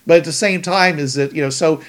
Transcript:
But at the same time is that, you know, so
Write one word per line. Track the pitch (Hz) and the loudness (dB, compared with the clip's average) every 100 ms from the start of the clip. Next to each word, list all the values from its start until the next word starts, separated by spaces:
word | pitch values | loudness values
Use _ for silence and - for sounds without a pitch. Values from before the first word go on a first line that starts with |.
| - | 2
But | 170 | 4
at | 160 | 2
the | |
same | - 208 185 | -2 -2 -2
time | 180 190 185 156 | -2 0 2 0
is | 135 139 | -4 -2
that, | 139 | -4
you | 143 | -2
know, | 135 | -4
so | 131 160 151 | 0 0 0